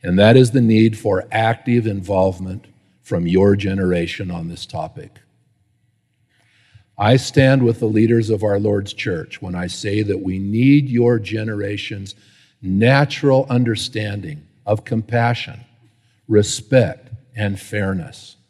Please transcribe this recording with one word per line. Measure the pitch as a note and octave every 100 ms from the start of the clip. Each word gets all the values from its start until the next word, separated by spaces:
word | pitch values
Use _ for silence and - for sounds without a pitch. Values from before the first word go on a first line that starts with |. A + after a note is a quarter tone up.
and | F#2 F#2
that | G#2+ B2+
is | B2
the | B2+
need | A#2 A2 A2 A2
for | A2 F#2 -
active | A2 A2+ A#2 - A#2+ A2
involvement | G2 F2+ G2 F#2+ F2+ F#2 F#2 - _ _ _
from | - F2+ E2+
your | F#2 G2+
generation | G2+ G2+ G2 F#2 F2 E2+ - F#2+
on | F2 E2
this | E2+ -
topic. | D#2+ D#2+ - - - _ _ _ _ _ _ _ _ _ _ _ _ _ _ _ _ _ -
I | G#2 C3
stand | - - C3+ C3+
with | A#2+ A2
the | A2+
leaders | A2 A2 A#2 A2
of | G#2+
our | G#2 G2+
Lord's | G#2 G#2 G2
church | - A2+ E2+ E2+ -
when | F#2+
I | F2+ F2+
say | - G#2 G#2
that | G2+ G2
we | F#2 F#2+
need | G2 G#2+ C3 C#3+ C3
your | A#2+ A#2+ A#2+
generation's | G#2 G#2+ G#2+ G#2 G2+ G#2 - G#2 G2 - _ _ _ _
natural | F#2 F#2+ A#2 C#3 C#3+ - C#3+ C3 -
understanding | B2 A#2+ G#2+ - A2 G#2 G2+ D#2+ D2+ _ _ -
of | G#2+
compassion, | - A2+ A2 A#2 A#2 A#2 - - - _ _ _ _ _ -
respect, | G#2+ G2+ - - C3 G2 - - - _ A2+
and | G#2 G2
fairness. | - G#2 G2 F#2+ D#2+ - - _ _